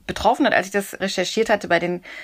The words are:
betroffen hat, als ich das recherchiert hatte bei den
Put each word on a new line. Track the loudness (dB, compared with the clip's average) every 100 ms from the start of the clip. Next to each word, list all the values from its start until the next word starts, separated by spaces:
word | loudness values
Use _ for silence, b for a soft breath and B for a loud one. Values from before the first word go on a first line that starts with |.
| -10
betroffen | 0 2 4 4
hat, |
als | 2 2
ich |
das | -2 -4 -6
recherchiert | -4 -2 -2 0 2
hatte | 0 2
bei | 0
den | 0 -4 B B